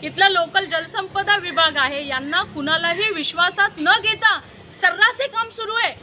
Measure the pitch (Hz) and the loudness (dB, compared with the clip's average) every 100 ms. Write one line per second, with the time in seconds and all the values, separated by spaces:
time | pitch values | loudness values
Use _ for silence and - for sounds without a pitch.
0 | 302 339 392 370 330 381 381 330 330 - | -8 2 2 2 0 -2 -2 -4 -4 -6
1 | 381 392 403 403 359 320 320 294 269 285 | -4 -4 0 0 0 2 2 2 0 -2
2 | 277 262 277 339 403 302 285 320 339 339 | -4 -6 -2 -2 -4 -6 -2 0 0 0
3 | 427 339 285 330 349 381 403 359 311 427 | -2 -2 -6 0 0 2 0 2 2 4
4 | 427 440 453 349 - - - - 370 349 | 2 2 2 0 -6 -20 -16 0 0 4
5 | 440 480 539 440 453 466 427 453 381 240 | 2 2 -4 -2 -6 -6 -4 -2 -2 -4